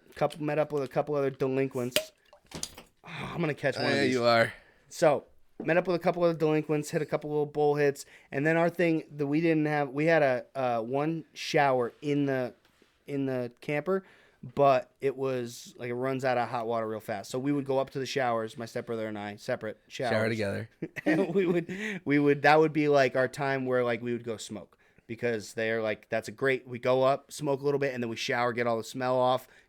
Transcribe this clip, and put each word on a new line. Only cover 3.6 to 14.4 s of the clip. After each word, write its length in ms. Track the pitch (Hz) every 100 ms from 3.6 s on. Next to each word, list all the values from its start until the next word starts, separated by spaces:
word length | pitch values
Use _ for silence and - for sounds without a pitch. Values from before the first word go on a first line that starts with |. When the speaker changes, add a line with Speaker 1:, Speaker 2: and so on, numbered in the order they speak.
| 143 117
Speaker 1:
one 80 | 127
Speaker 2:
Yeah, 60 |
Speaker 1:
of 80 | 139
these. 120 | 135
Speaker 2:
you 100 | 127
are. 280 | 120 117 113 - - _ _
Speaker 1:
So, 360 | - 165 135 - _ _ -
met 140 | - 170
up 100 | 175
with 100 | 175
a 40 |
couple 240 | 175 175
of 140 | 170 160
delinquents, 520 | 160 156 151 151 147
hit 120 | 165
a 40 | 151
couple 360 | 151 151 151
of 100 | 143
bowl 240 | 147 147 147
hits, 300 | 143 139 - - _
and 140 | 135 151
then 100 | 165
our 140 | 170
thing 340 | 170 170 160 - 147
that 100 | 143
we 140 | 151
didn't 260 | 165 156 151
have, 240 | 151 143
we 160 | 135 160
had 160 | 160
a, 220 | 139 123 -
uh, 260 | 135 127 117
one 440 | 117 135 156 165 -
shower 640 | - - 156 139 127 117 -
in 240 | 147 143 139
the, 280 | 131 120 - _ _ _ _ -
in 200 | 143 135
the 260 | 127 120 -
camper, 440 | - 147 147 190 - - _ _